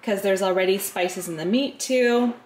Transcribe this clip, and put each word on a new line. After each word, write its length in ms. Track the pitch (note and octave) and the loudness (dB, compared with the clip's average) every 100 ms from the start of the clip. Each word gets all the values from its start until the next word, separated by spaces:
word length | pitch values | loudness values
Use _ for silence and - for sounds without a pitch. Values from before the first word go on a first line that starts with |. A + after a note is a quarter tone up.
'cause 200 | - G3 | -4 -2
there's 200 | G3 F#3+ | 0 0
already 360 | F#3+ F#3 F#3 G3 | 2 2 2 0
spices 500 | - G3 F3+ F#3 F3 | -2 -4 -4 -4 -8
in 80 | D#3+ | -6
the 80 | |
meat 340 | E3 A#3 C#4+ - | 0 0 0 -6
too. 560 | - B3+ A#3+ A#3+ B3 A#3 | -2 2 4 4 0 -2